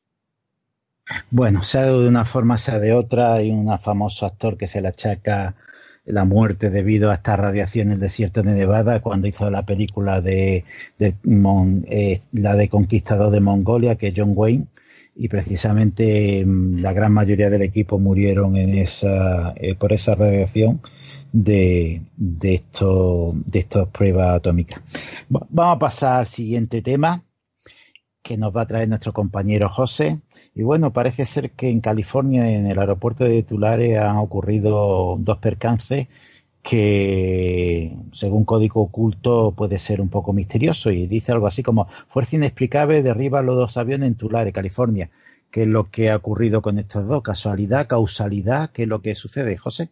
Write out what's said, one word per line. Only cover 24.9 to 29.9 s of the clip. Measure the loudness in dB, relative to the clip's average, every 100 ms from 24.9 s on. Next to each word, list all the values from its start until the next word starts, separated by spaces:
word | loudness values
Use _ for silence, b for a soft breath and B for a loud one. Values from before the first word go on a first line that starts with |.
| B B B B
Va-, | -4 -2
vamos | 2 2 4
a |
pasar | 0 0 2 2
al | 0
siguiente | -4 -4 -2 -2 -4
tema | -2 0 0 -2 -8 _ _ _ b b b b _ _
que | -8 -4
nos | -4 -2
va |
a | -4
traer | -2 -2
nuestro | -2 -4
compañero | -4 -4 -2 0 0 0
José. | 0 -2